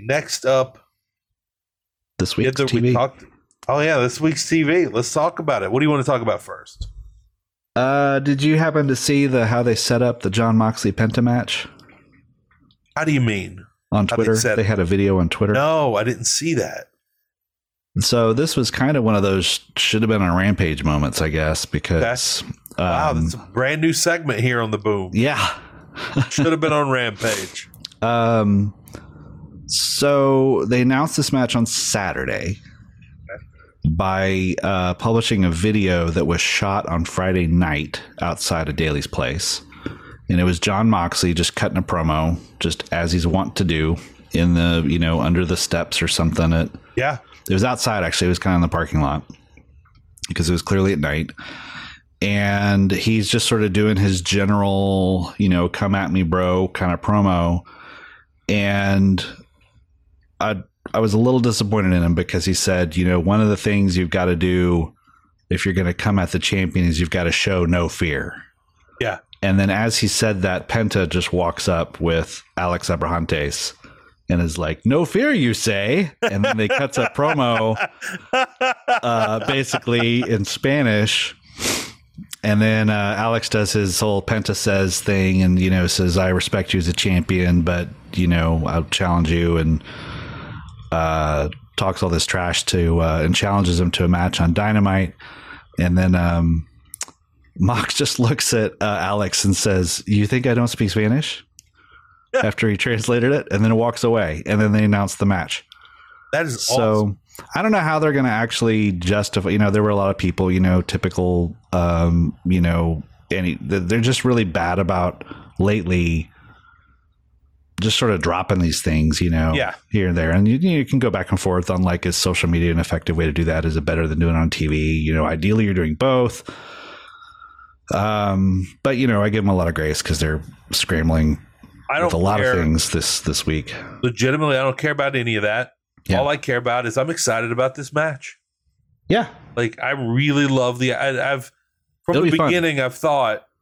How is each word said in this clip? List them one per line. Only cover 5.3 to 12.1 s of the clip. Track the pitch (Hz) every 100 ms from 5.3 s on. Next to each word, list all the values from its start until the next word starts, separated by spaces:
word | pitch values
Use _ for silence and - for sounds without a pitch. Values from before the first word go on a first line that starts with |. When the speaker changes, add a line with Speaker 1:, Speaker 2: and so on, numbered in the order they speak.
| 170
Speaker 1:
about | 156 120
it. | 95
What | 123
do | 151
you |
wanna | 147
talk | 135 131
about | 113 90
first? | - 92 - - - - - - _ _ _ _ _ -
Speaker 2:
Uh, | 127 139 143 139
did | 139 139
you | 147 156
happen | 160 151 143
to | 127
see | - 143 143
the, | 127 110
how | 120
they | 120 113
set | - 120
up | 123 117
the | -
John | 98 113 110
Moxley | 110 110 104
Penta | - 113 110
match? | 120 120 - - - - - - _